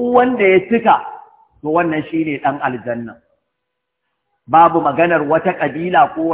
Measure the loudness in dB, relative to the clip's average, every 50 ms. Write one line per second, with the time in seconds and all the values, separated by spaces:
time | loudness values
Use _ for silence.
0 | 2 2 2 2 2 2 2 2 2 4 4 4 2 2 -2 0 2 2 2 2
1 | 0 -6 -14 -18 -20 _ _ _ _ _ _ _ -8 -2 -2 0 0 0 -2 -4
2 | -6 -4 -4 -4 -4 -4 -4 -4 -4 -4 -4 -2 -4 -6 -6 -6 -8 -8 -8 -8
3 | -10 -12 -16 -20 _ _ _ _ _ _ _ _ _ _ _ _ _ _ _ _
4 | _ _ _ _ _ _ _ _ _ 0 4 4 4 4 4 2 0 0 0 0
5 | 0 2 2 0 0 0 -2 0 0 -2 -4 -2 -4 -6 -4 -6 -6 0 2 2
6 | 2 2 0 -4 -4 -4